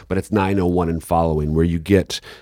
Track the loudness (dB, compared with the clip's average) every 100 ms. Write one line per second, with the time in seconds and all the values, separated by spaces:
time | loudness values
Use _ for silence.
0 | -6 -6 -2 0 0 0 2 2 0 -2
1 | -2 0 2 0 0 2 2 0 2 2
2 | 2 -6 -14 -18